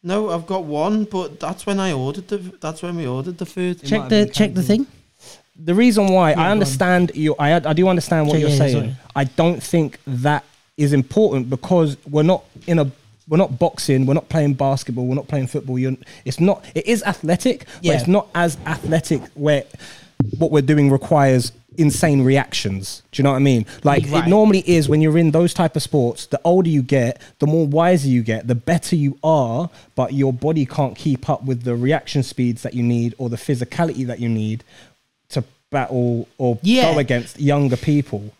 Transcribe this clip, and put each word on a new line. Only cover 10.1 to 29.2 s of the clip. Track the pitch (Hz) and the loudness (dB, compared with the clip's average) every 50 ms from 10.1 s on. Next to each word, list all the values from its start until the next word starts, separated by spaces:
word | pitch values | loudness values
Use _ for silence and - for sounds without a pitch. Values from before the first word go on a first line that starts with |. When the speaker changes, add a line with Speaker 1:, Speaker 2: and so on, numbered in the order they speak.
| 131 123 123 147 151 147 - _ _ _ _ _ _ - | -6 -2 0 0 0 0 -4 _ _ _ _ _ _ -2
Speaker 2:
is | 147 143 147 | 0 2 2
important | 139 131 - - 208 220 175 135 135 127 123 | 2 0 0 0 2 2 2 2 -2 -4 -4
because | 135 127 - - 185 175 165 151 139 - _ 139 | -6 -8 -2 0 2 2 2 0 -2 -8 _ -4
we're | 143 151 151 | -2 0 2
not | 165 185 - - _ _ - - | 2 2 0 -2 _ _ -16 -4
in | - 170 165 | -2 0 0
a, | 147 135 - _ _ _ _ _ _ - | 0 -2 -4 _ _ _ _ _ _ -2
we're | 151 165 | 0 2
not | 190 139 131 120 | 2 0 0 -2
boxing, | 175 165 - - - - 139 131 135 127 | -2 -2 -2 -4 -2 0 2 2 2 2
we're | 143 | 0
not | 165 - _ | 0 -2 _
playing | - 160 147 143 139 | -2 0 0 0 0
basketball, | 131 139 135 135 131 - - 120 123 123 | 0 0 -2 -2 -2 -4 -6 -6 -6 -4
we're | 127 127 | -4 -4
not | 139 135 - | -4 -4 -4
playing | 156 143 131 127 | -4 -4 -4 -4
football. | - 147 - 135 127 127 | -6 -8 -6 -4 -4 -4
You're, | 127 131 131 - - - - - _ | -2 -4 -4 -6 -10 -20 -20 -14 _
it's | 131 127 - | -10 -2 0
not, | 165 190 196 - - - - | 0 0 0 -2 -6 -8 -8
it | 156 - - | -6 -2 0
is | 240 214 - | -2 0 0
athletic, | 208 190 - - 151 175 175 - 254 240 - - - - | -4 -6 -4 -2 -2 -2 0 0 -2 -2 -2 -8 -20 -20
but | - 175 | -6 -2
Speaker 3:
Yeah. | 170 147 | -2 0
Speaker 2:
it's | 127 123 147 | 0 2 2
not | 185 208 - - _ | 2 2 0 -2 _
as | 170 175 170 139 - - | -2 -2 -2 -2 -6 -8
athletic | 151 160 - - - 160 160 - - 165 131 123 - _ | -8 -8 -6 -4 -2 -2 -2 0 0 -4 -4 -4 -10 _
where | - 143 151 147 139 - - - - - - - - - _ _ _ - 104 - 113 | -4 0 0 0 0 -2 -8 -18 -20 -20 -20 -20 -20 -20 _ _ _ -4 -4 -2 -2
what | 165 156 | -2 2
we're | 151 147 135 | 2 2 2
doing | 131 151 147 143 139 | 4 4 4 4 4
requires | 135 131 - - 170 151 139 135 131 127 120 - - _ _ _ - - | 2 2 0 2 2 4 4 4 4 2 0 -2 -10 _ _ _ -2 0
insane | 160 147 139 - - 165 143 139 131 | 2 2 2 2 0 2 2 4 4
reactions. | 127 135 139 135 - - - - 104 98 95 95 - - - _ _ | 4 4 2 0 -2 -6 -6 -4 -4 -6 -6 -8 -10 -14 -16 _ _
Do | - - | -4 0
you | 131 | 0
know | 139 | 2
what | 135 131 | 2 4
I | |
mean? | 139 139 131 117 110 - - - - | 4 4 4 2 0 -4 -10 -2 0
Like, | 147 139 143 - 139 | 2 2 2 0 0
Speaker 3:
Right. | 147 160 165 | -2 0 2
Speaker 2:
it | 170 | 4
normally | 185 214 214 214 196 190 - - | 4 6 6 6 4 2 2 2
is | 175 165 147 135 | 2 2 2 2
when | 147 151 | 2 2
you're | 156 156 151 170 | 2 4 4 4
in | 170 160 | 2 4
those | 143 160 175 175 - | 4 2 2 2 2
type | - 180 156 - 156 | 0 -2 0 0 -4
of | - | -6
sports, | - - 147 123 120 113 - - | -2 0 0 0 0 -2 -6 -10
the | - - - _ | -8 -8 -2 _
older | 165 175 185 180 165 | 2 2 4 2 2
you | 160 147 | 2 0
get, | 127 123 147 135 120 120 131 - - - _ _ | 0 2 0 0 0 0 -4 -8 -14 -20 _ _
the | - 151 | -2 0
more | 156 165 160 | 2 2 0
wiser | 147 139 160 170 175 180 165 135 139 | 2 2 2 2 4 2 2 2 2
you | 127 123 113 | 0 0 0
get, | 107 214 220 - 117 | -2 -4 -4 -2 -2
the | 123 | -4
better | 113 - - 170 165 - - - | -2 0 -2 -2 -2 -2 -2 -2
you | 165 147 139 139 - | 0 0 0 -2 -2